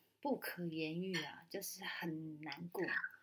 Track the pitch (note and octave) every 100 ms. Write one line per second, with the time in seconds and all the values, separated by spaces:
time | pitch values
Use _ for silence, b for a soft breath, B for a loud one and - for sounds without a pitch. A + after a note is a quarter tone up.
0 | _ _ C#4+ A3+ - - E3+ D#3+ D#3 E3
1 | F#3+ F3 D3 - - G3 - F#3+ F#3+ -
2 | E3+ D#3+ D#3+ D3+ D3+ C#3+ F3 - E3+ -
3 | - -